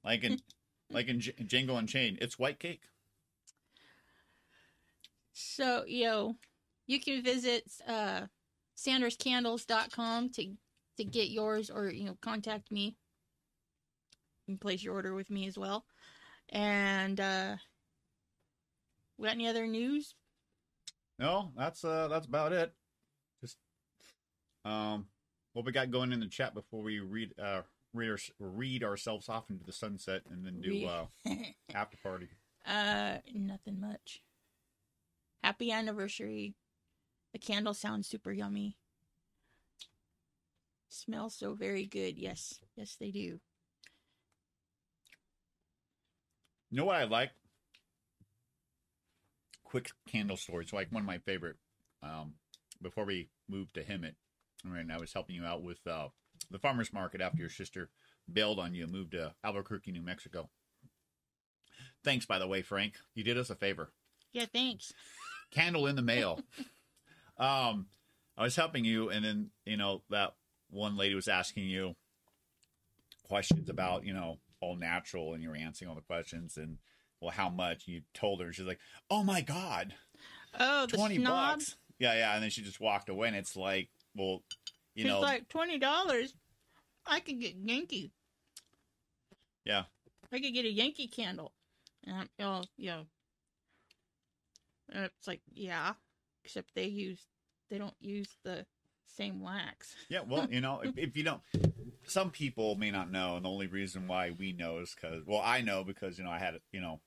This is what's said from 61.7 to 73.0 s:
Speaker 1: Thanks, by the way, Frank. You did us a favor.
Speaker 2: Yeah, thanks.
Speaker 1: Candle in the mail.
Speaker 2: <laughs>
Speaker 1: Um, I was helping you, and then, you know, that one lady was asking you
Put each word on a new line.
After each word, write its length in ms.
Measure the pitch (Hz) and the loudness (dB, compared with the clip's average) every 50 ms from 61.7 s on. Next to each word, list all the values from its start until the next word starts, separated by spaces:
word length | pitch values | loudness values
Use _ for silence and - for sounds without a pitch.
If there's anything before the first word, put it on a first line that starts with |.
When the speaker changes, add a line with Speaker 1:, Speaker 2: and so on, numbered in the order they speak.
| - - 131 131 _ _ - | -20 -20 -20 -20 _ _ 0
Speaker 1:
Thanks, 220 | 143 135 123 - | 2 2 2 2
by 120 | - 104 92 | 2 0 2
the 80 | 92 92 | 2 2
way, 140 | 95 95 | 0 0
Frank. 320 | 90 - 101 98 101 104 - - - _ _ | 0 0 0 0 0 0 -2 -10 -20 _ _
You 80 | 113 104 | -2 0
did 140 | 117 120 123 | 2 2 2
us 120 | 123 - | 0 -2
a 40 | 101 | -4
favor. 380 | - 98 98 - 80 78 - _ _ _ _ _ _ _ _ | 0 0 0 0 0 -6 -10 _ _ _ _ _ _ _ _
Speaker 2:
Yeah, 140 | - 240 233 220 | -4 -4 -4 0
thanks. 400 | - 240 254 254 226 196 - - - - - - - - - - - - - _ | 2 2 2 2 -2 -6 -10 -14 -14 -16 -20 -20 -16 -14 -12 -12 -12 -12 -14 _
Speaker 1:
Candle 360 | - 143 165 175 170 156 139 | 2 4 4 6 6 4 4
in 100 | 139 143 | 4 4
the 60 | 135 | 4
mail. 380 | 120 117 117 123 110 92 80 - - | 4 6 6 6 4 4 2 -2 -6
Speaker 2:
<laughs> 60 | _ - - 269 - _ _ _ _ _ _ _ _ - - - - _ - | _ -12 -12 -12 -12 _ _ _ _ _ _ _ _ -20 -20 -20 -20 _ 2
Speaker 1:
Um, 460 | 127 135 139 135 127 120 110 101 95 98 - _ _ _ _ _ _ _ _ | 4 4 6 4 4 4 2 0 -4 -6 -12 _ _ _ _ _ _ _ _
I 60 | - | 2
was 140 | 110 123 123 | 2 4 6
helping 280 | 170 160 160 156 131 117 | 4 4 4 4 2 4
you, 260 | 113 113 110 110 101 | 4 4 4 2 2
and 140 | 95 107 107 | 2 2 2
then, 260 | 107 107 104 104 - _ _ _ | 2 2 0 -2 -4 _ _ _
you 120 | 104 107 | -2 0
know, 260 | 104 101 98 98 87 _ _ | 2 4 2 2 0 _ _
that 240 | 101 104 98 - - _ _ _ _ _ _ _ | 2 2 2 2 0 _ _ _ _ _ _ _
one 260 | - 101 107 104 101 | -4 -2 0 0 2
lady 180 | 98 98 101 98 | 4 4 4 4
was 140 | 95 90 110 | 2 4 4
asking 400 | 98 92 90 - - 107 95 92 | 4 4 2 0 -2 -4 -2 -2
you 260 | 92 92 95 92 85 _ _ _ _ _ _ _ _ _ _ _ _ _ _ _ _ _ _ _ _ _ | -2 -2 -2 -4 -6 _ _ _ _ _ _ _ _ _ _ _ _ _ _ _ _ _ _ _ _ _